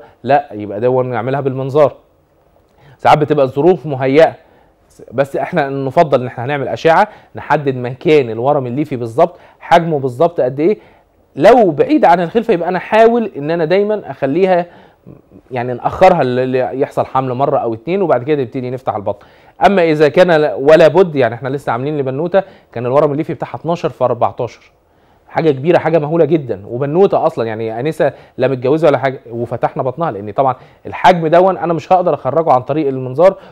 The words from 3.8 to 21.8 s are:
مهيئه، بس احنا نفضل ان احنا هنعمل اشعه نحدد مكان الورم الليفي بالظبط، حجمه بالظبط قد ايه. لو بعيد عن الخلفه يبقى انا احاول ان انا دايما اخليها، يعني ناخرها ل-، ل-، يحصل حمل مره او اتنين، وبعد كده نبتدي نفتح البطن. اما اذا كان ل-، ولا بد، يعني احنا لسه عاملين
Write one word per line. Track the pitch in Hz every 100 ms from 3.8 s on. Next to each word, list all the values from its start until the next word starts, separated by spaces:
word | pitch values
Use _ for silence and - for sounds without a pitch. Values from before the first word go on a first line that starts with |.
| 156
مهيئه، | 131 135 143 156 113 _ _ _ _ _ _ -
بس | 120 139 156
احنا | 135 175 139
نفضل | 139 135 175 160 135
ان | 123
احنا | - 123
هنعمل | 143 127
اشعه | 117 160 165 208 - _ 107
نحدد | - 151 139 127
مكان | 123 127 165 151 120
الورم | 110 127 147 123
الليفي | 127 151 123
بالظبط، | 117 117 - - - _
حجمه | - 170 165 147
بالظبط | 131 120 165 170
قد | 127 139
ايه. | 175 208 - _ _ _ _ -
لو | 185 254 196
بعيد | 143 170 302 196
عن | 175
الخلفه | 165 233 233
يبقى | 175 170
انا | 180
احاول | - 220 226 240 - 139
ان | 147
انا | 175 156
دايما | 190 208 214 -
اخليها، | 135 135 160 190 175 175 - - _ - - _ - -
يعني | 123 123
ناخرها | 123 - - 185 170
ل-، | 131 123 127
ل-، | 127 123 131
يحصل | 135 - 113
حمل | 131 131
مره | 123 143 135
او | 117
اتنين، | 113 - 196
وبعد | 170 123
كده | 123 147
نبتدي | 120 135 123
نفتح | 127 - 104
البطن. | 101 - - _ _ - 185
اما | 196
اذا | 165 151 147
كان | 175 180
ل-، | 156 147
ولا | 101 139 160 156
بد، | 160 185 147
يعني | 113 117
احنا | 127
لسه | 139 139
عاملين | 120